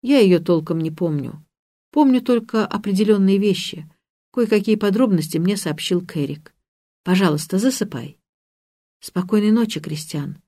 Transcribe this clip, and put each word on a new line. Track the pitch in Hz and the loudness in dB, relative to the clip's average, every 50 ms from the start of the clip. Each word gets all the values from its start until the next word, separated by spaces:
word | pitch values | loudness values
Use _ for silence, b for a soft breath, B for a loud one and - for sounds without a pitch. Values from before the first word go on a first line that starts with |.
Я | - 247 285 277 | 0 2 4 6
её | 220 190 180 165 | 6 6 4 4
толком | 165 185 175 160 156 - 165 165 | 4 2 0 0 0 -2 -4 -4
не | 160 160 | -4 -6
помню. | 156 - 180 170 151 147 131 - - - - _ _ _ _ _ _ _ _ _ | -4 -4 -4 -2 -2 -4 -6 -8 -12 -16 -20 _ _ _ _ _ _ _ _ _
Помню | _ 294 302 269 254 247 | _ 2 4 4 4 2
только | 247 - 247 233 226 - - 220 208 | 2 0 0 0 0 -2 -2 -2 -2
определённые | - - 214 214 208 196 185 214 202 214 202 190 190 196 | 0 -4 -6 -4 -2 0 2 4 4 4 4 4 4 2
вещи. | 202 202 208 185 - - - - 170 151 156 _ _ _ _ _ _ _ _ | 2 2 0 0 0 -4 -10 -12 -14 -16 -18 _ _ _ _ _ _ _ _
Кое-какие | _ 247 240 220 220 208 208 - 214 | _ -2 0 2 2 0 2 2 0
подробности | 208 208 202 190 226 262 226 190 165 151 160 - | 2 2 0 2 2 2 2 2 0 0 -2 -4
мне | 170 170 185 202 | -2 0 0 -2
сообщил | 196 - 175 147 151 - - 185 175 180 | -2 -4 -6 -6 -6 -4 -2 -2 -4 -4
Кэррик. | - - 160 143 143 147 151 _ - _ _ _ _ _ _ _ _ _ _ _ | -6 -6 -6 -6 -6 -6 -12 _ -20 _ _ _ _ _ _ _ _ _ _ _
Пожалуйста, | 175 185 185 196 170 156 151 151 - - 190 | 0 0 2 2 2 0 -2 -4 -4 -4 0
засыпай. | 214 262 254 - 208 - - 131 120 143 - _ _ _ _ _ _ _ _ _ _ _ _ _ _ _ _ _ | 0 0 0 -2 -6 -6 -6 -12 -12 -12 -18 _ _ _ _ _ _ _ _ _ _ _ _ _ _ _ _ _
Спокойной | - - _ 180 185 180 220 214 208 214 | -20 -8 _ -6 -4 0 0 0 2 2
ночи, | 214 233 233 220 - 156 | 2 2 2 -2 -4 -8
Кристиан. | 151 156 156 151 - - - 151 143 143 147 - _ | -8 -8 -10 -10 -10 -8 -8 -8 -8 -8 -12 -16 _